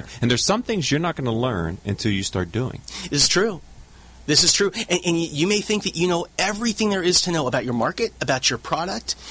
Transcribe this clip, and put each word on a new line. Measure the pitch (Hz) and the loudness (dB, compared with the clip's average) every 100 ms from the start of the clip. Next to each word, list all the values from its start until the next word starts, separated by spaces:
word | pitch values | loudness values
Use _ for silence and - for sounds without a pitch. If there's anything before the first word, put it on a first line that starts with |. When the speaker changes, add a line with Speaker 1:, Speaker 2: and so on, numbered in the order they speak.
| - | -8
Speaker 1:
Right. | - | -2
And | 120 | 0
there's | 123 | 2
some | - 214 | 2 0
things | 247 214 131 | 0 -2 2
you're | 147 | 0
not | 170 160 | 0 -2
gonna | 127 | -2
learn | 113 127 98 82 90 | 0 0 0 -2 -4
until | 104 95 110 | -4 -2 0
you | 98 | 0
start | 95 95 87 | 0 -2 -2
doing. | 107 123 - - - - | -2 -4 -6 -12 -12 -2
Speaker 2:
This | 143 | 2
is | - | 4
true. | 180 220 165 - - - - - - | 4 2 -2 -12 -20 -20 -20 -20 -10
This | - 143 | 2 4
is | 170 | 4
true. | - 202 226 - | 4 0 -2 -2
And, | 175 | 0
and | 175 170 | 2 0
y-, | 165 | 0
you | 147 180 | 0 2
may | 208 | 2
think | 196 208 | 0 -2
that | 135 160 | -2 0
you | 180 | 0
know | 170 - - | 0 -2 -2
everything | 190 214 233 - 214 | -2 0 -2 0 0
there | 196 | 2
is | 175 175 | 2 2
to | 180 | 2
know | 165 127 | 0 0
about | 131 | 0
your | 120 | 0
market, | 120 127 185 - - | 0 0 0 -4 -2
about | 131 131 - | -2 0 0
your | 120 | -2
product. | - 156 180 220 - - - | -2 -2 -2 -6 -8 -10 -12